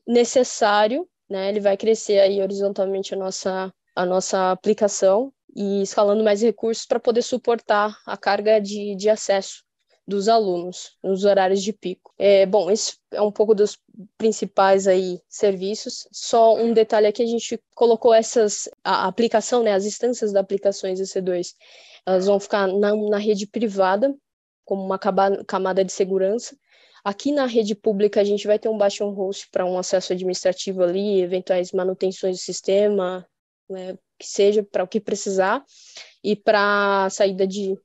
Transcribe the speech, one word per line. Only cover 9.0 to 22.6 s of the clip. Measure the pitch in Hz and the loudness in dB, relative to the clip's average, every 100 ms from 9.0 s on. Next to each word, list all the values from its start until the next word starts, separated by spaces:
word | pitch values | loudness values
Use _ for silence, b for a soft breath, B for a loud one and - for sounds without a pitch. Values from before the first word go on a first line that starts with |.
| 202 | 0
acesso | 214 - 196 196 - _ _ _ _ - | 0 0 -2 -2 -12 _ _ _ _ -8
dos | 202 196 | -2 2
alunos | 226 202 175 175 185 - _ | 2 2 -2 -6 -12 -18 _
nos | 180 190 | -4 0
horários | 202 196 185 196 | 2 4 2 0
de | 196 | -2
pico. | 202 180 185 _ - | -6 -8 -10 _ 0
É, | 196 196 | 4 6
bom, | 190 208 170 | 6 2 2
esse | 220 - - _ | -2 -4 -10 _
é | - | -4
um | 208 | -2
pouco | 202 214 | 0 2
dos | 208 208 - _ - 185 - | 2 2 -2 _ -20 -20 -4
principais | 220 214 202 - 190 196 196 | -2 -2 -4 2 4 4 4
aí | 185 185 180 _ | 2 0 -8 _
serviços. | - 208 190 190 214 - - - | -2 0 0 -4 -8 -10 -14 -16
Só | - - 233 226 220 | -14 -2 4 4 4
um | 233 | 2
detalhe | 226 220 220 214 | 2 2 2 2
aqui, | 208 | 2
a | 233 | -2
gente | 233 - 226 _ - | -2 -6 -10 _ 0
colocou | 233 226 247 | 2 4 6
essas, | 226 - 247 214 - - - | 4 4 2 0 -2 -10 -10
a, | - 190 | -4 -2
a | 190 | -2
aplicação, | 185 233 220 208 247 | 0 0 0 0 0
né, | 226 | 2
as | 196 | 0
instâncias | 208 - 240 240 214 | -2 -4 -4 -2 -2
da | 196 | -2
aplicação | 190 196 202 202 190 | -2 -2 -2 -2 -6
E | 185 190 | -6 -6
C | 196 | -6
dois, | 185 180 175 - B B B B | -4 -4 -6 -12 B B B B
elas | - 185 190 | -2 0 2
vão | 202 | 0
ficar | 202 214 | 0 -2